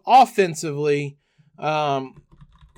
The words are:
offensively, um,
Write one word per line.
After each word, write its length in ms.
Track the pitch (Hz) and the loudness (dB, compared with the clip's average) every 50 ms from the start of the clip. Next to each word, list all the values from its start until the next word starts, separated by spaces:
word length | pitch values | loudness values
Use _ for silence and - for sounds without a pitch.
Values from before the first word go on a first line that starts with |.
| - | 0
offensively, 1120 | - 226 262 254 240 - - 190 175 160 - - 160 143 143 147 151 143 143 143 139 143 _ _ _ _ _ _ _ _ | 4 6 6 6 4 2 0 0 0 -2 -6 -8 -8 -6 -4 -2 0 0 -2 -2 -6 -12 _ _ _ _ _ _ _ _
um, 640 | - 143 147 156 151 151 147 139 135 131 131 - - - _ _ - - - _ _ - - - | -10 -6 -4 -4 -2 -2 -2 -2 -4 -6 -10 -16 -20 -20 _ _ -20 -20 -20 _ _ -20 -20 -20